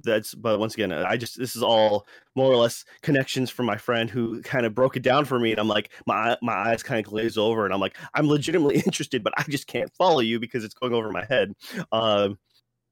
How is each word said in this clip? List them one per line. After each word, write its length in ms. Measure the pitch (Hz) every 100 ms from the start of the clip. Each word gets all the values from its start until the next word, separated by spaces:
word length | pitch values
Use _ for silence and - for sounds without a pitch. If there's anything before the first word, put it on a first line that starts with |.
that's, 300 | 117 110 - 92
but 240 | 113 104
once 140 | 110
again, 180 | 110 95
I 260 | 80 90 120
just, 200 | 117 -
this 180 | 123 113
is 80 |
all 440 | 110 110 107 104 - - _ 131
more 160 | 131
or 40 | 123
less 280 | 117 - - -
connections 480 | - 139 131 135 123
from 160 | - 120
my 120 | 107
friend 320 | - 117 113
who 320 | 123 117 113
kind 240 | - 135 117
of 100 | 107
broke 200 | 131 131
it 60 |
down 220 | 123 135 139
for 140 | 127
me, 120 | 113
and 80 | 110
I'm 80 | 107
like, 240 | 107 - - -
my, 320 | 104 117 -
my 120 | 117
eyes 300 | 98 110 113
kinda 200 | - 117
glaze 340 | 101 107 113 110
over, 280 | 107 113 98
and 80 |
I'm 60 | 95
like, 180 | 98 - -
"I'm 140 | - 151
legitimately 500 | 151 151 170 143 -
<laughs> 60 | 196
interested, 380 | - 139 127
but 100 | 101 -
I 60 |
just 240 | 151 135 -
can't 260 | 120 - -
follow 240 | 180 147
you 180 | 113 117
because 240 | 113 127
it's 100 | 107
going 200 | - 127
over 180 | 117 110
my 140 | 87 104
head." 280 | 131 208 - - - -
Um, 480 | 113 113 104 101 107 _ _ _ _ _